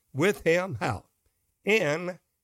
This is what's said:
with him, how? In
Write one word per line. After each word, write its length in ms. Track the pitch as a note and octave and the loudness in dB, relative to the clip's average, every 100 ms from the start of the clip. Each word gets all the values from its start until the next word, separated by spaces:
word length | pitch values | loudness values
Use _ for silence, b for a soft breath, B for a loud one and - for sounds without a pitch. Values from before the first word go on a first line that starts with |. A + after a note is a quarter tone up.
| _ | _
with 300 | C3 F3+ G3+ E3+ | 0 0 2 2
him, 320 | E3+ F#3+ A#2+ | 2 0 -4
how? 260 | D#3+ F#2+ - _ _ _ _ _ F#3+ | -4 -4 -10 _ _ _ _ _ 0
In 540 | A3 D#3+ D#3 F3+ F3 _ _ | 2 2 0 -4 -10 _ _